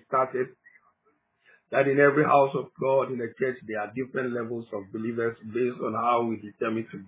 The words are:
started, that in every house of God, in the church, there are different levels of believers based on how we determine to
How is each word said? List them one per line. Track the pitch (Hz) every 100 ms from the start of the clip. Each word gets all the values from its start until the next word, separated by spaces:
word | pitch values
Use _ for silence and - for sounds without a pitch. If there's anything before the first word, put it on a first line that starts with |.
| -
started, | 131 131 127 127 - - _ _ _ _ _ _ _ _ _ -
that | 123 139
in | 139
every | 143 143
house | 151 139 139 135
of | 127 -
God, | 135 135 120
in | 123
the | 113 -
church, | 127 123 107
there | 107
are | 104
different | 120 127 135 127
levels | 120 113 117 117
of | 104 98
believers | 110 113 117 117 113 110
based | 113 123 123
on | 120
how | 110 117 120 117
we | 107
determine | 104 - 120 113 113
to | 98